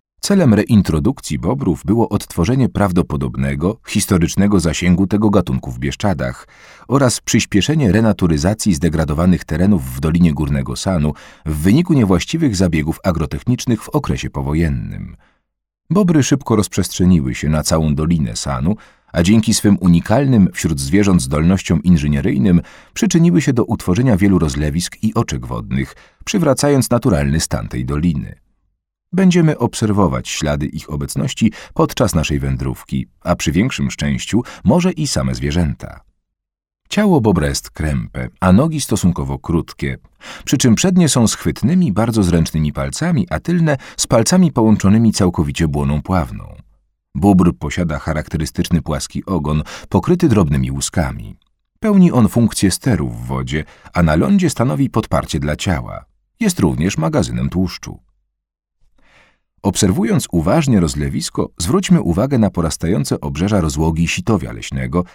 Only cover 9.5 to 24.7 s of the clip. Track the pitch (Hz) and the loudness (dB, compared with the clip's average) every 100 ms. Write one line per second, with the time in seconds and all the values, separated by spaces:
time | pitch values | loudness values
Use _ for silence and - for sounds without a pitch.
9.5 | 78 98 92 65 65 80 85 85 69 69 | 0 2 2 -2 -4 -2 2 2 2 -2
10.5 | 69 62 60 95 87 73 - - - 80 | -2 -4 -6 -2 -2 -2 -4 -16 -12 -8
11.5 | 76 90 139 175 143 98 85 - 165 147 | 0 2 2 2 2 4 2 0 -2 -2
12.5 | 92 90 78 76 - 98 78 76 71 - | 0 0 0 -2 -2 -2 -2 -4 -4 -4
13.5 | 127 - 110 - 147 - 67 62 73 67 | -2 -2 -4 -2 -4 -2 -4 -4 -6 -2
14.5 | 80 82 64 50 50 50 - _ _ _ | 0 0 -2 -6 -12 -14 -18 _ _ _
15.5 | _ _ _ - 180 175 156 - 135 - | _ _ _ -2 0 4 4 4 0 2
16.5 | 104 - - 90 - 90 87 65 60 73 | 0 0 -2 -4 0 4 4 2 -4 -2
17.5 | 78 73 82 78 69 80 85 60 55 - | -2 0 0 0 0 0 0 -2 -6 -6
18.5 | 64 71 220 - _ _ 85 87 113 110 | -2 -2 -4 -10 _ _ 0 4 4 4
19.5 | 101 104 95 90 85 - 120 139 117 90 | 2 2 4 4 2 2 0 4 4 2
20.5 | - 87 71 69 98 202 87 65 76 82 | 0 -4 -4 0 2 4 2 2 0 2
21.5 | 95 - 80 90 80 73 71 98 - 104 | 0 0 0 2 0 0 -2 -2 0 2
22.5 | 87 - - _ - 202 165 170 170 143 | 2 0 -20 _ -4 0 2 4 2 0
23.5 | 120 - - - 90 131 90 101 87 78 | 0 -2 -2 -2 0 2 2 4 2 2
24.5 | 71 76 | -2 -2